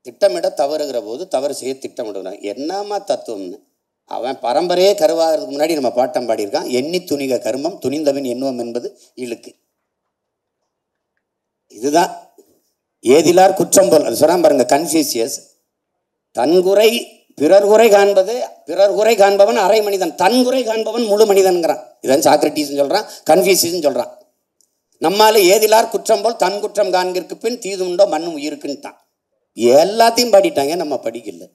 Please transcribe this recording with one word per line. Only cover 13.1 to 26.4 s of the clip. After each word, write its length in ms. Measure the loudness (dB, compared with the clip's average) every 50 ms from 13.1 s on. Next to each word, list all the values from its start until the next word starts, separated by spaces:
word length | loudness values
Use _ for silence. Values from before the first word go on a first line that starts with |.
| 4 6 6 4 6 6 6 4 4
குற்றம் 340 | 0 -2 2 4 4 4 6
போல். 160 | 4 2 2
அது 220 | 0 0 0 2
சொல்றான் 160 | 2 2 4
பாருங்க 240 | 2 2 4 2 2 2
Confucius, 720 | 0 0 0 0 -2 -2 -2 -2 -2 -4 -4 -4 -6 -12 -16 _ _ _ _ _ _ _ _ _ _ _ _ _ _ _ _ _ _ -4
தன்குறை 680 | 0 2 2 2 2 2 2 4 4 2 2 0 -8 -10 -20 _ _ _ _ -2
பிறர் 280 | 2 4 4 4 6
குறை 200 | 6 4 6 6 6
காண்பது, 460 | 6 6 4 4 2 2 0 0 -4 -6 -8 -10 -12 _ _
பிறர் 300 | -10 0 2 2 2 2
குறை 200 | 2 2 2 4
காண்பவன் 420 | 4 4 4 6 4 4 4 4 0
அரை 200 | 2 2 2 2
மனிதன், 320 | 2 0 -2 -2 -4 -4 -2
தன் 240 | 0 0 2 2 2
குறை 180 | 2 2 0 -2
காண்பவன் 420 | -2 -4 -4 -4 -4 -4 -4 -4 -2
முழு 200 | -2 4 2 4
மனிதன்கிறான். 560 | 4 6 4 4 4 2 0 0 -2 -4 -4 -8 -20 _ _
இதான் 240 | -2 0 0 2 4
சாக்ரட்டிஸ்னு 560 | 2 2 2 2 -2 -2 -4 -6 -6 -4 -4
சொல்றான், 260 | -2 -2 -2 -4 -4 -6 -16 -14 _
கன்ஃபூசியஸ்னு 600 | 2 2 2 4 2 0 0 0 -4 -4 -2 -2
சொல்றான். 280 | -2 -2 -2 -8 -8 -12 _ _ _ _ _ _ _ _ _ _ _ _ _ _ _ _ _
"நம்மாலே 380 | -4 -4 2 4 4 4 4 4 4
ஏதிலார் 440 | 4 4 4 4 4 4 2 2 0
குற்றம் 320 | -4 -8 -2 -2 -2 0
போல் 160 | 0 -4 -2
தன் 220 | -2